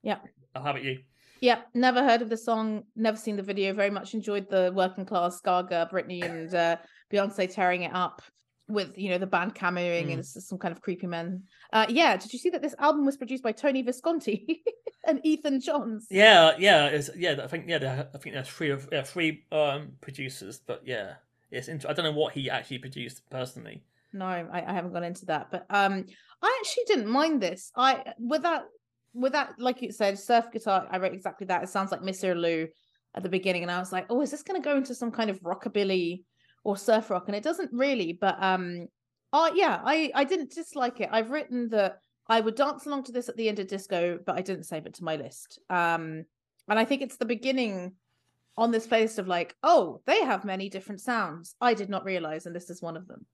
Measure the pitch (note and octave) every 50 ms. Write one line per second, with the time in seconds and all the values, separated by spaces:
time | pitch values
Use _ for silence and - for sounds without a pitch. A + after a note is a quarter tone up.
0 | - G#3+ G3+ - - - _ _ _ _ _ C3+ C3+ D3 C#3 C3 C3 C3+ C3 C3+
1 | - _ _ _ _ _ _ - - B3 A#3 A#3 A#3 - _ B3 B3+ B3+ B3 B3
2 | C#4 C4+ A3+ A#3 A#3+ G#3+ A3+ A3 - - A3+ A3 A3 A3 G#3+ G#3 G3+ _ _ -
3 | A3 A3 G#3+ A3 - A3+ G#3 G3+ F#3+ G3 G3 G3 G3 G3 F#3+ G#3+ G3+ G3+ G3+ G3
4 | - - - A3 G3 G#3+ G3+ G3+ F#3+ G3 F#3+ F#3+ F#3 F#3 F3+ G3 F#3 F#3 F#3+ -
5 | F#3+ F#3 A3 F3+ F3 F3 F3+ - _ G3+ F3+ F3+ F3+ F#3 F#3 E3+ E3+ E3+ F#3+ F#3
6 | - - F3+ F3 F3 E3+ E3 E3 E3 E3 F#3 F3 E3+ E3 E3+ E3 - - _ -
7 | _ _ - G3+ G3 G3+ G#3 - F#3+ F#3 F#3+ - F#3+ F3+ F3+ F3+ F3 D#3+ - F3+
8 | F3+ E3 - - - - _ _ _ _ _ _ _ - G#3+ G#3 F#3+ D3+ - -
9 | G3 G3 F3+ F3+ F#3+ F#3+ G3 F3 F3 G3 A3 - F#3+ F3+ F3+ F3+ F3 F3 E3+ E3+
10 | E3+ E3+ E3+ - C3+ - - - F#3 - G3 F#3 - F3+ E3 - - - F3+ F3
11 | - F3+ F3 E3 E3 F3 F#3 F#3 F#3+ _ _ _ - - - A3 A3 G#3+ A#3 C#4
12 | E4+ C#4+ G#3 F#3 - - - B3 - F4+ F4 C#4 B3+ D4+ - - C#4 D4 D#4 D4+
13 | C#4+ C4+ C#4 - C4 A3 C4 B3+ - A#3 G#3+ - - D4 C4 C4 B3+ A#3 B3+ -
14 | - E4 E4+ D#4+ - - G3+ - - - E4 - _ A#4 A4+ _ _ - _ _
15 | - - D#4 C#4 - D#4 D#4 D4+ - D4+ C4+ C4+ B3+ D4 D4 D4 A3 A#3 A3 G#3+
16 | A3 - F#3+ F#3+ G#3 A3+ G#3 F3 E3 D#3+ D#3 - F3+ G3+ F#3+ D#3 D3 C#3+ C#3+ D3
17 | C#3+ - - F#3 E3+ F3 D3 C#3 - - - E3+ - E3+ E3+ D3+ C#3 C3 C3 C3+
18 | C#3 - - C#3 - D3 B2 C#3 B2+ - - - E3 D3 C#3 C#3 C3+ C#3 - D3
19 | C3+ - - F3+ E3 D#3+ D3+ D#3 _ _ - D#3 D3+ C#3+ C#3 D3 D3+ C#3 C3 C3+
20 | - - C3+ - C3+ C3 C3 - - F#2+ A2+ - _ - A#2+ - - B2+ B2+ A2
21 | G2+ F#2+ - - _ _ _ _ _ _ - B2 B2+ - D#3+ D3+ - D3+ D3+ F3
22 | E3+ D#3 D3+ D3 D#3 - - C#3+ C3+ B2+ - B2 A2+ - C3+ B2 C3 C3 C3 -
23 | B2 A2+ - - _ _ - C3 B2+ B2+ - B2+ A2+ G#2+ G#2 - _ _ _ _
24 | _ _ - G3 F#3 F#3 F#3 F3 E3+ E3 - F3+ - - F#3 F#3 E3+ F3+ F3+ F3
25 | F3 E3+ F3 - - - D#3 D3 - - - F3+ - _ G3 G3+ G3 G3 G3 F#3+
26 | F#3 - - - _ _ - _ - G#4 B4+ C5 G#4 - - - A#4+ - G#4 C#4+
27 | G#3+ G#3 A#3 C4+ D4+ E4 D#4 C4+ G3+ F3 F3 F#3+ - - _ - B3+ C4+ C4 -
28 | - A#3+ - - A3+ A#3 D4 D#4 C4 F4 E4 C4+ - - _ - _ _ _ _
29 | _ _ _ A#3+ B3 C4+ B3+ D4+ C#4 - - - A#3+ B3+ B3+ B3 B3 G3 G#3 -
30 | A3 G3 G3 G3 - - A#3+ A#3 A#3 A#3 - A3+ - A3 G3 F#3 E3+ - - F#3
31 | F#3 F#3+ - F#3+ - G3 - - G3 F#3 F3+ E3+ D#3 F#3 - G3+ F#3+ F#3+ F#3+ -
32 | - F#3+ F#3 F#3 - F#3 F3+ E3+ E3+ E3+ E3 D#3+ E3 D#3+ _ _ _ _ _ _
33 | _ _ _ - F#3+ F#3 F3+ F#3+ F#3 F#3+ F3+ F3+ E3+ F3 F3 F3+ F#3 F#3 F#3 F#3
34 | F#3 - A#3 B3 D4 - - D4 - - F#4+ F#4 C4+ D4 C#4+ C#4 C4 C4+ B3 -
35 | A#3+ A#3 A3 - A3+ G#3+ F#3+ F#3+ - E3+ F#3 F#3+ - B3 - G#3 G3+ F#3+ F#3+ F#3
36 | F3 E3+ F3 F#3 - _ _ _ _ _ _ _ _ G#3+ G3+ F#3+ - - A3 G#3+
37 | A3 - G3 F3+ F3+ - G3+ G#3 G#3+ D4 E4+ - F#4 A#3 A3+ A#3+ C4 C#4+ C4+ A#3+
38 | F3+ E3 E3+ F3+ - F#3+ - - F#3 F#3+ F#3 F3+ F3+ F3 F3 F3 E3+ - _ _
39 | _ _ _ _ _ _ - D4 E4 E4 - F4 G4+ D#4 G#3+ E3+ - A#3+ D4+ D#4+
40 | D#4+ C4+ - C4 C#4+ C4+ F#4+ F4+ D4 - - E4 E4 - - - B3+ A#3+ B3+ -
41 | G#3+ - G3+ A3+ A3 A3 C4 D4+ D4 - A#3+ B3 A#3+ A#3 A3+ G#3+ G3 F#3 F#3+ -
42 | _ _ _ _ _ - A3+ A3+ A3 A3 A3 A3+ C#4 C#4+ D4+ D4 - D4 C#4+ C#4
43 | C4 C4 A#3+ B3 A#3+ - - A3+ A3+ G#3+ G#3 G#3 G3 F#3+ G3+ F#3+ F#3+ - G3 F3
44 | E3+ F3 F3 F3 - - D#3+ F3 F#3 G3 F#3+ D#3 D#3+ - F3 D#3 D#3 - E3 -
45 | F3+ E3 D#3+ D3+ C#3 C3+ - - - - - - _ _ F#3 F3 E3+ E3+ E3 E3
46 | D#3+ D#3+ D#3+ D#3 D#3+ _ _ _ _ _ _ _ _ - G#3+ A3 A3+ A3+ C#4 C4+
47 | C#4 B3 - - B3 A3 A#3+ A3 A#3+ C4 C4+ C4 B3+ G#3+ G3 F#3 F3+ F#3 F#3 _
48 | _ _ _ _ _ _ _ _ _ _ _ - A3+ A#3 A#3 A3 A3+ A3+ A#3 A3+
49 | A3 A3 A3 G#3+ F#3+ F#3 F3+ F3 E3+ E3+ - _ - D4+ F4 D#4 G3+ D#3+ C3 -
50 | _ - D#4 A4 F#4+ C4 A3 F#3 F#3 G#3 F#3+ F#3+ F#3+ G3 F#3+ F#3+ F#3 - G#3 F#3+
51 | - - B3 A3+ G3+ E3+ D3+ E3+ E3+ - - _ B3 B3 A#3 G3+ G3+ F#3+ G3+ F#3+
52 | F#3+ G3 F#3+ F3+ E3 D#3 D#3 D#3+ - F3 E3+ F3 F3 - F3 F3+ - E3 E3 D#3+
53 | F#3 F3+ - - - _